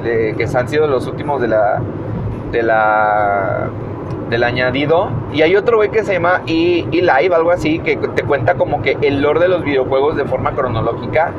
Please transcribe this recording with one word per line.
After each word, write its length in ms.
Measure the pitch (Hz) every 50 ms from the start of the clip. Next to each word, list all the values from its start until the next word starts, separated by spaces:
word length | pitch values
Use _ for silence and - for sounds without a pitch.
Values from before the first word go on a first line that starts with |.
| -
eh, 300 | 117 117 113 113 110 110
que 80 | - 117 - -
han 100 | 127 123
sido 200 | 120 123 147 156
los 180 | 151 135 123 -
últimos 340 | 127 120 - - 147 143 135
de 80 | 120 113
la, 320 | 110 107 104 104 104 - - - - - - - - - - - - - - -
de 120 | - 117 117
la, 1040 | 113 110 110 107 107 107 107 107 107 104 107 104 101 101 101 98 95 95 90 90 - - - - - - - - - - - - -
del 140 | 113 117 120
añadido. 680 | 120 120 123 127 127 123 139 147 147 160 170 202 240 - - - - 110
Y 80 | 147
hay 140 | 156 160 185
otro 220 | 208 - - -
güey 140 | 220 208 202
que 120 | - 220 208
se 100 | 180 196
llama 280 | 175 165 175 185 180 -
E, 380 | - 165 165 165 175 180 165 - -
E 100 | 135 170
Live, 340 | 180 170 135 135 160 185 175
algo 160 | 165 160 170
así, 280 | 175 175 151 156 156 165
que 180 | - 160 143
te 260 | - 147 131 - - -
cuenta 320 | - 143 135 - - -
como 260 | - 139 - 143 143
que 160 | - 143 127 -
el 200 | 143 143 143 139
lore 200 | 143 143 151 165
de 80 | 175 180
los 140 | 185 170 143
videojuegos 520 | 139 143 131 127 - 135 135 139 147 160
de 100 | 147 139
forma 280 | 123 127 127 127 147 143
cronológica. 760 | 147 135 123 113 113 110 113 117 120 123 - - 156 - 90 -